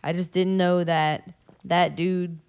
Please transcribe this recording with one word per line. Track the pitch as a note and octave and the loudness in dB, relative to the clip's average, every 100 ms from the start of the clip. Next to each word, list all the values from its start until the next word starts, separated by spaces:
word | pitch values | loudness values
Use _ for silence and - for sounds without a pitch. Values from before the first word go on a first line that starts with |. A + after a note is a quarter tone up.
I | - | -4
just | E3+ E3+ | -4 -2
didn't | F3+ F#3 F#3+ | 0 0 2
know | F3+ F3+ | 2 2
that | E3+ D#3+ D#3 D3+ - - - _ | 2 0 0 -2 -8 -20 -20 _
that | - E3+ E3 C#3+ | -2 2 2 0
dude | F3 F#3 F3+ E3 | -2 -2 -4 -10